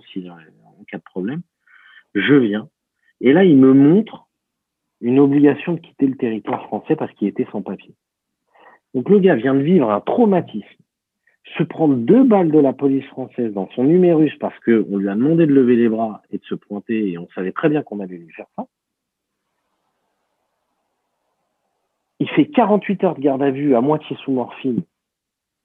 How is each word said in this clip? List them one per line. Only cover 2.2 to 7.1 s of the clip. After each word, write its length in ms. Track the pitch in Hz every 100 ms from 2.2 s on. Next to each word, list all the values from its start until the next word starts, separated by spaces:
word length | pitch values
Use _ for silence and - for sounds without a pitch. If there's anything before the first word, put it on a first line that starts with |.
| 98 143
viens. 340 | 110 107 139 _ _ _ _ -
Et 140 | 123
là, 100 | 165 190
il 120 | 135
me 160 | 131
montre 540 | 135 143 196 214 - _ _ _ _ _ _ _ _
une 200 | 117 131
obligation 540 | 143 143 143 143 -
de 60 | 165
quitter 260 | - - 135
le 100 | 127
territoire 480 | 120 107 - 120 -
français 280 | 104 - -
parce 160 | 123